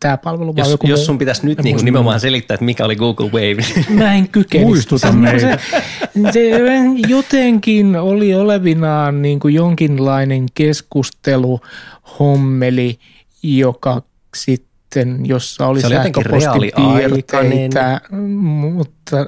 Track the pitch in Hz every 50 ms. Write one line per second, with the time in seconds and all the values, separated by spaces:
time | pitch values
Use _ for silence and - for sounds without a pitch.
0 | - 143 135 - - 170 165 170 165 160 156 165 143 143 147 143 - 147 143 147
1 | 151 156 143 127 135 131 120 - 143 147 151 156 143 120 110 113 107 123 127 131
2 | 117 113 107 110 117 135 131 120 - - 110 - 120 120 117 - 110 110 107 104
3 | 117 120 107 117 113 104 110 113 104 104 101 110 113 113 - 180 139 - 208 208
4 | 220 202 202 196 190 190 - 214 190 - 165 165 208 233 208 147 110 - 143 123
5 | - - - 120 120 120 123 120 123 127 - - - - - 294 - - - -
6 | - - - 202 208 208 208 233 233 226 226 240 240 254 262 262 254 254 262 247
7 | 214 220 254 269 269 - 285 269 254 247 233 208 - 220 214 214 202 196 185 165
8 | 175 190 196 208 208 196 185 190 202 208 208 196 180 170 160 165 160 156 151 151
9 | 147 143 143 143 143 143 143 139 - 147 147 160 170 175 170 - 165 147 143 135
10 | 135 135 135 135 135 135 135 131 127 127 - - 151 151 147 - - _ - 143
11 | 127 - - _ - 143 135 127 127 127 127 117 - - - - - - - -
12 | _ - - - 143 143 139 139 135 135 131 127 127 127 127 127 123 123 117 -
13 | _ _ _ - _ _ _ _ - 151 135 131 131 127 120 - - 135 123 123
14 | - _ _ _ _ _ - - - 139 127 123 - _ _ _ _ _ - 139
15 | 123 127 127 131 127 131 131 123 - - - - 135 131 135 135 123 120 123 131
16 | 127 - 131 117 107 - 147 143 151 143 120 - 107 101 - - - 135 135 135
17 | 135 135 135 135 - - 139 139 131 127 131 135 131 131 131 135 131 127 131 131
18 | - - 190 196 202 202 202 202 190 156 151 151 143 156 175 180 147 - _ _
19 | _ - 147 139 139